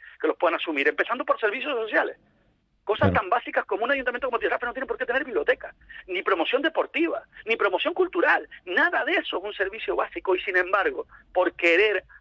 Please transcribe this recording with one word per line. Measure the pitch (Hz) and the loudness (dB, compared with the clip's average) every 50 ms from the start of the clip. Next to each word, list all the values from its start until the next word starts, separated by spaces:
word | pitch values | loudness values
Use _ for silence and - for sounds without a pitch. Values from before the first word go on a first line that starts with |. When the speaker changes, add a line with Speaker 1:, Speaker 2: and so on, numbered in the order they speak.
| - - - - | -20 -20 -8 -2
Speaker 1:
que | - | -2
los | - - | -2 0
puedan | - - 160 170 156 | 2 2 2 2 0
asumir, | - 170 156 139 139 151 | -2 -2 -2 0 2 2
empezando | 147 - 185 - 233 262 294 | 2 2 0 -2 -2 -2 0
por | - 277 - | 0 0 2
servicios | 226 208 202 262 240 294 277 | 2 0 0 -2 -4 -4 -4
sociales. | 233 220 208 254 - - - - - _ _ _ _ _ _ _ _ _ _ _ _ _ | -4 -2 0 0 0 0 0 -4 -10 _ _ _ _ _ _ _ _ _ _ _ _ _
Cosas | - 214 - 202 196 | -2 0 2 4 4
Speaker 2:
Claro. | 180 233 | 4 2
Speaker 1:
tan | 208 180 | 2 2
básicas | 226 247 - 294 - 269 233 | 0 0 0 0 -2 -2 -2
como | - 214 190 220 | 0 -2 -2 0
un | 247 277 | 0 0
ayuntamiento | 269 247 254 233 240 - | 0 0 -2 -4 -4 -2
como | 254 233 226 | -2 -2 -2
Tierra | 214 175 247 240 | 0 0 0 -2
no | - 240 240 | -2 -4 -6
tiene | 262 262 | -6 -6
por | 226 226 - | -6 -4 -4
qué | 254 | -2
tener | 233 240 269 294 | -2 -2 -2 -2
biblioteca, | 254 220 - - - 262 - - - - _ - - - - - - | -2 -2 0 2 2 2 0 -2 -8 -16 _ -20 -20 -20 -18 -12 -8
ni | 180 190 190 | -6 -4 0
promoción | - 196 170 156 - 240 277 285 | 0 2 2 2 2 0 0 0
deportiva, | 311 - 190 - - - 285 339 320 - - - - _ - - | 0 0 -2 -2 -2 0 0 0 0 -2 -4 -8 -10 _ -12 -6
ni | - 226 | -4 -2
promoción | - - 202 180 339 - 294 349 | 0 2 0 0 0 0 0 0
cultural, | 359 370 359 - 349 - 302 339 - - - - - - | 2 0 2 2 2 4 4 4 2 0 -4 -14 -16 -10
nada | - 175 - 311 349 349 233 233 | -4 0 2 2 2 2 0 0
de | 285 349 | 0 0
eso | 381 - - - 185 | 0 0 -2 -4 -6
es | 185 | -6
un | 208 196 | -6 -4
servicio | - 190 196 208 220 - 196 170 | -4 -4 -4 -4 -6 -4 -2 -2
básico | 196 220 - - 175 - 190 185 | -2 -2 -4 -6 -4 -2 0 0
y | 185 | 0
sin | - 208 185 | 0 0 0
embargo, | 180 180 180 202 202 185 156 131 - - - - - - _ - | 0 2 2 2 0 0 0 -2 -4 -8 -12 -16 -20 -20 _ 0
por | 185 185 175 - | 0 0 0 0
querer | - 175 170 165 175 214 214 202 190 - - - - | 0 2 4 6 6 4 4 2 0 -4 -8 -14 -20